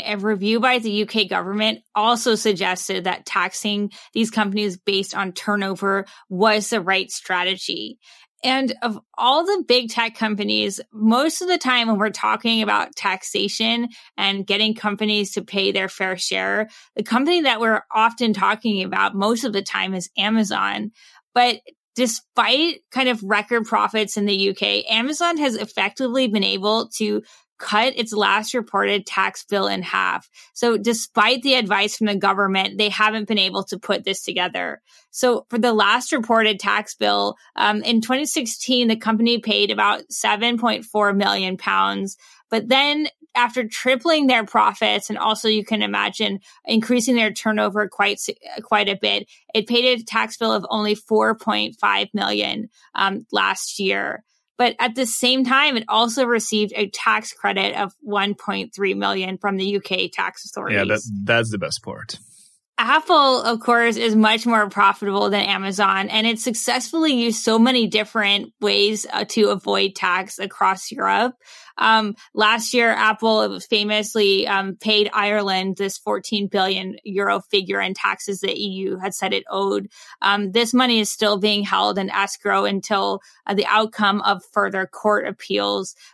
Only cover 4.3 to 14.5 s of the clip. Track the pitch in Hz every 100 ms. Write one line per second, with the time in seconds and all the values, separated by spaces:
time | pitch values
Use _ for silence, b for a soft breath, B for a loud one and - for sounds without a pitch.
4.3 | 220 202 208 208 180 - 196 196 - 196
5.3 | 180 - 208 190 185 196 196 196 B B
6.3 | 180 220 214 202 226 175 190 190 - -
7.3 | 180 180 190 - - 107 - b b b
8.3 | _ 262 262 262 - 240 202 - - 240
9.3 | 294 349 403 240 247 233 240 226 226 220
10.3 | 208 208 214 208 196 - 220 220 233 320
11.3 | - 370 349 254 247 226 208 214 - 220
12.3 | 214 233 226 208 208 - - 196 190 -
13.3 | 208 202 - 226 233 233 B B - 196
14.3 | 196 196